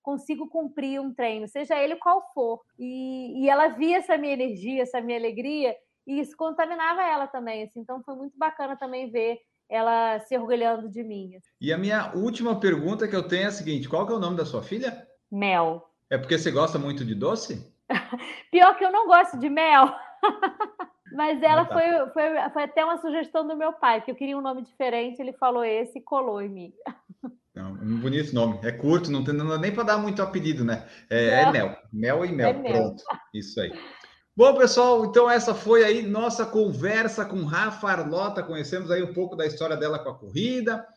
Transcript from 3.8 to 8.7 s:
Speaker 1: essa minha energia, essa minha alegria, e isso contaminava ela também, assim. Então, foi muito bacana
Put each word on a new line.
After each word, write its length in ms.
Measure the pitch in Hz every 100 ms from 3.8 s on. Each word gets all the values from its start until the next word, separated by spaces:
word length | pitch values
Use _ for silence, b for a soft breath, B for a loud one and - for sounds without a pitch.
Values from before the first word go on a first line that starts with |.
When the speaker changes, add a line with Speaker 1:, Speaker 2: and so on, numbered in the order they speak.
| 320 349
Speaker 1:
essa 200 | 359 311
minha 160 | 294
energia, 500 | 269 254 190 208 262
essa 180 | 247 254
minha 160 | 233 240
alegria, 560 | 226 214 262 302 262 - _ _ -
e 140 | 277
isso 140 | 294 -
contaminava 680 | 320 320 320 339 320 349
ela 240 | 359 302 269
também, 360 | 262 233 220
assim. 180 | 214 240
Então, 200 | 226 254
foi 120 | 247 262
muito 220 | 277 277
bacana 400 | 311 311 269